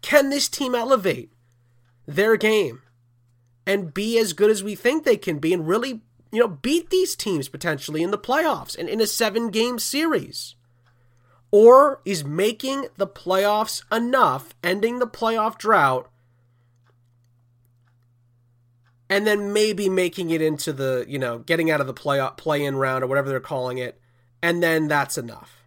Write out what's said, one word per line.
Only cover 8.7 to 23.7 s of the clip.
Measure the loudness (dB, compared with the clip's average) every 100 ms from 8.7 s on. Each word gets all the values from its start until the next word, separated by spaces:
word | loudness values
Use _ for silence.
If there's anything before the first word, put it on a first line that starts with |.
| -10
and | -6
in | -2
a | -2
seven-game | 0 -2 -2 -4 -2 -2 -2
series? | -4 -2 0 -2 -4 -14 -16 -18 _ _ _ _ _ _ _ _ _
Or | 8 10 10 8 2 -6
is | -6
making | -6 -2 -2 -2 -6 -6 -8 -6
the | -8
playoffs | -6 -2 0 2 0 -2 -6 -4
enough, | -2 0 2 2 0 -8 -8
ending | -4 0 -2 -2
the | -6
playoff | -2 -2 0 -2 -2
drought, | 2 4 4 0 -6 _ _ _ _ _ _ _ _ _ _ _ _ _ _ _ _ _ _ _ _ _ _ _ _ _ _ _ _ _ _
and | 0 2
then | 0 0
maybe | 0 0 0 0
making | 0 -2 -4 -2
it | 0
into | 0 -2 -6
the, | -4 -2 -2 -4
you | -6
know, | -6 -6
getting | -4 0 0
out | 0
of | -2
the |
play-, | -6 -2 -2 -2 -6
play-in | -4 -2 -2 -2
round | -2 -2
or | 0
whatever | -2 -2
they're | -6
calling | -6 -6 -4